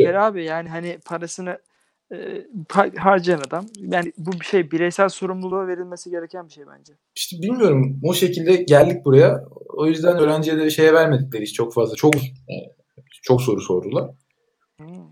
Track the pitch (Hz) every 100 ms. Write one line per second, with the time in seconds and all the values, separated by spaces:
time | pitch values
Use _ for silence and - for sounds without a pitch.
0 | 175 190 220 196 160 160 170 165 175 170
1 | - 165 170 - 185 180 _ _ _ _
2 | _ 175 - - - 220 156 196 202 185
3 | 185 190 175 165 135 165 214 214 185 180
4 | 170 - 165 180 - 196 156 160 175 170
5 | 196 - 185 185 185 190 185 180 180 175
6 | 180 175 165 185 165 147 143 139 143 147
7 | _ - - 170 190 247 202 135 135 -
8 | 156 180 185 170 165 185 175 143 - -
9 | 143 135 170 - - - - - 156 160
10 | 170 175 151 156 156 156 156 156 156 160
11 | 160 135 135 110 107 - 117 - 110 110
12 | 151 135 131 - - - - _ _ _
13 | _ - - 123 127 98 - 92 92 143
14 | - - _ _ _ _ _ _ 156 185
15 | 165